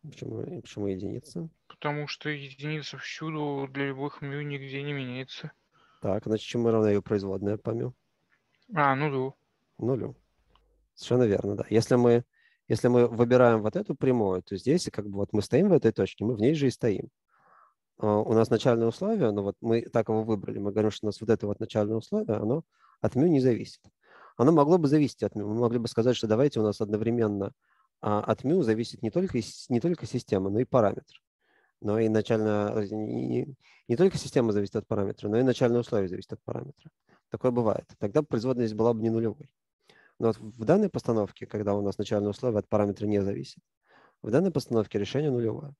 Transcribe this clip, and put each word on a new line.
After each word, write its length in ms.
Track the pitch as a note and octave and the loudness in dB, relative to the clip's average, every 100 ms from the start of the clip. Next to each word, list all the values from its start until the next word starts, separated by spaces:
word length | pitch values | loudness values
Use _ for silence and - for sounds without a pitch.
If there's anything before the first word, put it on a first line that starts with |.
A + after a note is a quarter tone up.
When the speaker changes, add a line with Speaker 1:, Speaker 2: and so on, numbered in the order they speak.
Speaker 1:
Почему, 580 | D#3 - B2 A2 - F3+ | -20 -14 -12 -8 -10 -12
почему 260 | - - G2+ | -14 -8 -6
единица? 600 | F#2+ F#2+ A2+ - E3+ E3 _ _ | -4 -6 -10 -10 -12 -12 _ _
Speaker 2:
Потому 380 | - D3+ D3 D3 | -10 -8 -6 -8
что 240 | - D#3+ | -10 -10
единица 720 | D3 C#3 C3+ D3 D#3 C3+ C3 | -10 -12 -12 -8 -8 -10 -14
всюду 680 | - - D#3 D#3 D3 C#3+ C#3 | -12 -10 -8 -6 -6 -6 -8
для 160 | C3+ C#3 | -6 -6
любых 340 | C3 C#3+ - | -4 -8 -8
мю 200 | C#3+ C#3+ | -10 -8
нигде 400 | D3 C#3+ C3+ C3+ | -8 -10 -10 -10
не 100 | C#3+ | -8
меняется. 580 | C#3+ B2+ B2 C3 - D3+ _ _ _ _ _ | -8 -8 -10 -12 -12 -16 _ _ _ _ _
Speaker 1:
Так, 240 | G#2 G2+ - | -4 -4 -2
значит, 200 | G#2+ - | -4 -4
чему 240 | A#2+ A#2 | -2 2
равна 200 | A2+ G#2+ | 4 4
ее 120 | G2+ | 2
производная 560 | - G#2+ F#2+ F#2+ G2+ G#2+ | 0 -4 -2 -6 -4 -4
по 140 | - | -4
мю? 240 | A2+ B2 - _ _ _ _ _ _ _ G3 | -6 -6 -10 _ _ _ _ _ _ _ 0
Speaker 2:
А, 200 | C#3+ C3+ | 2 2
нулю. 400 | D3+ C3+ C3 - _ _ _ _ | 0 -2 -4 -8 _ _ _ _
Speaker 1:
Нулю. 360 | A2+ B2+ G2 B2+ _ _ _ _ _ _ _ | -2 -2 -4 -12 _ _ _ _ _ _ _
Совершенно 300 | _ - B2 | _ -2 2
верно, 320 | A#2+ G2 G2+ G2+ | 4 4 0 -4
да. 100 | - | 2
Если 240 | G#2+ A2+ B2+ | 2 4 4
мы, 280 | A#2+ A#2 A#2+ _ _ _ _ | 6 4 2 _ _ _ _
если 220 | A#2 B2 | 0 4
мы 180 | B2 A#2+ | 4 4
выбираем 560 | A2+ A#2+ B2 B2 A2+ | 2 4 8 8 6
вот 120 | G#2+ F3 | 2 -4
эту 200 | G#3 D3+ | -6 -2
прямую, 480 | C3+ B2 G2+ F#2 | 0 2 2 -2
то 120 | - G2 | -4 -6
здесь 320 | - E3 D3+ | 0 0 0
как 180 | - G#2 | -8 -8
бы 80 | G2 | -6
вот 160 | G2+ | -2
мы 80 | G#2+ | -2
стоим 280 | G2 B2+ G3+ | 2 2 6
в 40 | |
этой 180 | D#3+ A2+ | 6 4
точке, 320 | - F#2+ - | 2 -2 -2
мы 120 | G#2 A#2 | -4 2
в 40 | |
ней 140 | C#3+ | 2
же 140 | D#3 C#3 | 2 0
и 40 | |
стоим. 380 | - B2 G2 - _ _ _ _ _ _ _ _ _ | 0 -2 -2 -6 _ _ _ _ _ _ _ _ _
А, 220 | G#2+ G#2 | 0 2
у 140 | A2 | 4
нас 180 | A2+ A2 | 2 4
начальное 360 | A2+ C3+ A#2 A#2 | 2 2 2 0
условие, 440 | - G3 A3 B2+ | -2 -4 0 0
ну 100 | G#2 | 0
вот 140 | G2+ G2 | -4 -4
мы 200 | - A#2 | 0 0
так 280 | A#2 A#2 A2+ | 0 -2 0
его 140 | A2 | -2
выбрали, 360 | A2 G#2+ F#2 G#2+ | 0 -2 -4 -6
мы 120 | G2+ | -4
говорим, 200 | G#2 G#2+ | 0 0
что 160 | - G#2+ | 0 -6
у 20 | |
нас 100 | - | -6
вот 100 | A2+ | 0
это 160 | A2 G2+ | 0 0
вот 120 | G2+ | -6
начальное 380 | A2 A2 G#2 A2 | -4 -2 -2 -2
условие, 400 | - G#3 G#3+ G#2+ | -4 -4 -2 -2
оно 260 | G#2 C#3+ - _ _ _ | 0 -2 -4 _ _ _
от 160 | A2+ A#2+ | -4 2
мю 100 | E3 | 4
не 140 | D3 | 4
зависит. 420 | B2+ A2+ G#2 - _ _ _ - - _ | 4 0 -4 -16 _ _ _ -20 -20 _
Оно 140 | B2 | 4
могло 260 | E3 C#3+ F3+ | 6 6 4
бы 100 | D3+ | 4
зависеть 360 | D3+ C#3 - | 4 2 0
от 120 | G#2 - | -6 -4
мю. 120 | G2+ | -6
Мы 120 | A2 | 0
могли 200 | A#2+ A#2+ | 0 0
бы 80 | A2+ | -4
сказать, 280 | - A2+ A#2+ | 0 0 0
что 120 | A2+ | 0
давайте 320 | A2 C#3+ A#2 | 2 2 2
у 40 | |
нас 180 | G#2+ G2+ | 0 0
одновременно, 680 | G#2 G#2+ A2 A#2+ A2 G2+ G2 - _ _ _ _ | -2 -2 0 0 0 0 -4 -8 _ _ _ _
а, 180 | A2 G#2 | -2 -2
от 220 | - G#2+ | 0 -2
МЮ 200 | B2+ F3+ | 0 0
зависит 400 | B2 A2 A#2 - | 2 0 -2 -4
не 80 | A#2 | -4
только 260 | E3 F#3 B2 | -2 -2 -4
ис-, 300 | G#2+ - - | -6 -12 -4
не 100 | B2 | -2
только 260 | E3 F3 - | 0 -4 -4
система, 440 | B2+ - F#2+ G2 | -8 -2 -2 0
но 100 | G#2 | -2
и 60 | C3 | 2
параметр. 560 | C3 G#2 - - _ _ _ _ _ _ _ | 2 2 0 -12 _ _ _ _ _ _ _
Но 180 | G#2 G#2+ | -2 0
и 100 | A2 | 2
начально-, 640 | A2 G#2+ A2+ G#2+ G#2 G#2 A2+ | 2 2 0 2 0 0 -2
э, 120 | G2+ | -4
не, 400 | G#2+ G#2+ B2 B2+ | -6 -6 -4 -2
не, 280 | B2 C3 C3+ _ _ _ | -4 -4 -12 _ _ _
не 80 | A#2+ | 2
только 220 | F#3 - | 2 2
система 340 | C#3 - A#2 | -2 0 2
зависит 240 | G#2 G2+ A2+ | 0 -2 -4
от 120 | - | -4
параметра, 420 | G#2 G2 G#2+ G#2+ | -4 -2 -4 -2
но 80 | G#2+ | 2
и 60 | |
начальное 380 | C3 A#2+ B2 A#2+ | 2 4 2 2
условие 280 | A#2 A2+ F#2+ | 0 -2 -2
зависит 240 | F2+ - | -6 -12
от 80 | G#2+ | -14
параметра. 460 | - - C#3 - - _ _ _ _ | -10 -10 -10 -18 -20 _ _ _ _
Такое 220 | A2 C3 | -2 0
бывает. 340 | B2 A2+ - - - | 0 0 -2 -6 -8
Тогда 240 | G#2 A#2+ | -2 -2
производная 420 | D3 A#2+ A#2+ B2 A#2 | 0 -2 -2 0 -2
здесь 120 | G#2+ | 2
была 160 | A2+ | 2
бы 80 | A2+ | 2
не 80 | A2+ | 0
нулевой. 400 | A2+ A2+ - C#3+ _ _ _ _ _ _ _ | 0 -2 -6 -16 _ _ _ _ _ _ _
Но 80 | A2+ | 0
вот 100 | A2 | 0
в 280 | A2 - A2 | -8 -6 2
данной 240 | F3+ G#3 | 4 4
постановке, 560 | B2 - A2+ G2 - - | -2 -2 0 0 -6 -10
когда 300 | G#2+ G#2 G2+ | -4 0 0
у 60 | |
нас 160 | G2+ G2 | -2 -4
начальное 340 | G2+ G#2+ G#2 | -2 0 -2
условие 280 | G2+ B2+ G#2+ | -2 -2 -2
от 80 | - | 0
параметра 380 | G#2+ G#2 G2 G#2 | 0 0 0 0
не 160 | G#2 | 0
зависит, 420 | G2 - C#3 - _ _ _ _ _ _ | 0 -4 -10 -16 _ _ _ _ _ _
в 100 | A2+ | 0
данной 200 | A#2+ F#3+ | 0 2
постановке 480 | D3+ - A#2 G#2 G#2+ | -2 -2 -2 0 -2
решение 320 | G2+ C3 D3+ | -2 -2 -2
нулевое. 420 | B2 A2+ A2+ C#3+ - | -2 -2 -4 -10 -18